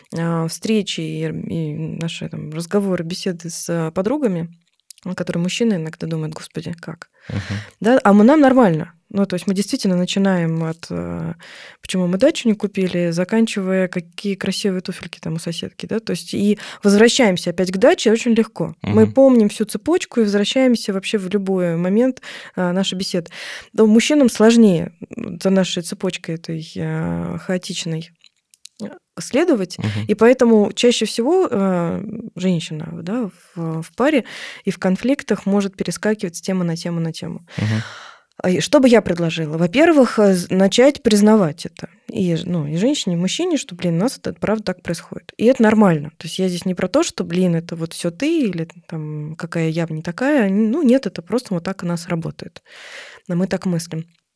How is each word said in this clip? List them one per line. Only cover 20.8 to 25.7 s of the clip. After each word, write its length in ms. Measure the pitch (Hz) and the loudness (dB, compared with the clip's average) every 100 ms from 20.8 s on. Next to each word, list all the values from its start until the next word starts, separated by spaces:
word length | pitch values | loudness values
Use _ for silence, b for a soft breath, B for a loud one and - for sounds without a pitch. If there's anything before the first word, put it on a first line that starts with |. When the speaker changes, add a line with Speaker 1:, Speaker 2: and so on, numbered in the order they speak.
| - | 0
Speaker 1:
вообще 240 | 196 190 214 | -4 -2 -4
в 100 | 185 | -2
любой 460 | 202 190 190 175 165 | -2 0 0 0 0
момент, 460 | 180 208 262 254 B B B - | 2 2 2 0 B B B -4
э, 160 | 180 | -2
нашей 260 | 180 196 185 | 0 -2 -4
беседы. 320 | 185 185 165 B B B B | -4 -4 -6 B B B B
Но 140 | - 220 | 2 6
мужчинам 420 | 220 - 302 254 | 6 4 4 4
сложнее, 640 | - 214 233 214 165 170 - - - | 6 6 8 6 4 -2 -10 -16 -12
м, 220 | - 175 | -12 -4
за 80 | 190 | 0
нашей 320 | 190 180 | 2 2